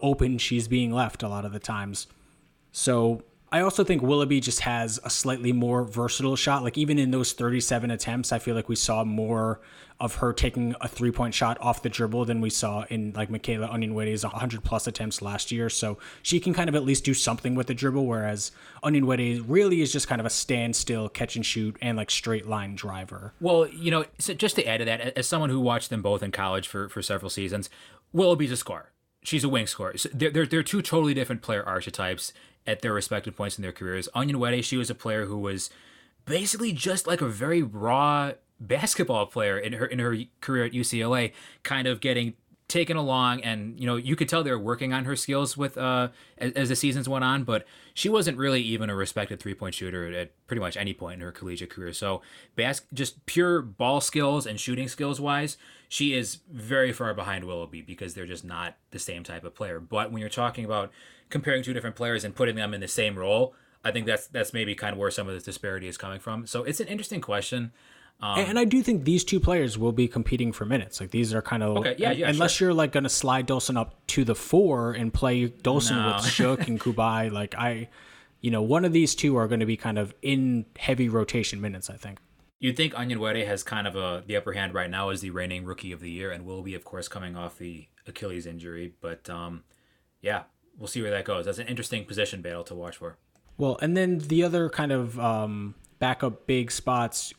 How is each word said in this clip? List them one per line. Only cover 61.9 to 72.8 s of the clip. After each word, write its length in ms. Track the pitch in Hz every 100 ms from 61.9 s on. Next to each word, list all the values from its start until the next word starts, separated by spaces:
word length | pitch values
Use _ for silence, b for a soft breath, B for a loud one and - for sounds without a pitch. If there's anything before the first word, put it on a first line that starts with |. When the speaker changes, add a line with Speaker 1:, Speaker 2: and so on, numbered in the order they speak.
| 110
Speaker 2:
players 300 | 120 113 104
and 100 | 98
putting 200 | 120 110
them 180 | 107
in 80 | 101
the 80 | 95
same 280 | - 107 95
role, 380 | 95 107 127 b b b 113
I 60 |
think 140 | 113 110
that's, 220 | 107 -
that's 240 | 123 104
maybe 240 | 113 107 101
kind 160 | 104
of 80 | 98
where 120 | 98
some 180 | 98 101
of 40 |
this 100 | 92
disparity 440 | 98 92 101 95 90
is 80 | 82
coming 240 | 98 98
from. 260 | - 110 113
So 200 | 120 123
it's 160 | 156
an 60 | 214
interesting 340 | 208 208 202
question. 500 | - 104 202 123 117 - b b b b
Um, 160 | 107 98
Speaker 1:
And, 120 | 190
and 100 | 233
I 60 | 233
do 180 | 262
think 220 | 240 202 135
these 180 | 175
two 160 | - 190
players 380 | 175 175 131 107
will 160 | 117
be 120 | 113 123
competing 460 | 120 113 123 120
for 140 | - 104
minutes. 340 | 131 107 -
Like, 120 | 95
these 220 | 113 113
are 80 | 110
kind 220 | - 120
of, 140 | 107 104
Speaker 2:
Okay, 180 | 113 127
yeah, 120 | 220
Speaker 1:
un-, 80 | 170
Speaker 2:
yeah, 100 | 165
Speaker 1:
unless 240 | 151 170
Speaker 2:
sure. 160 | - 185
Speaker 1:
you're, 60 |
like, 180 | 165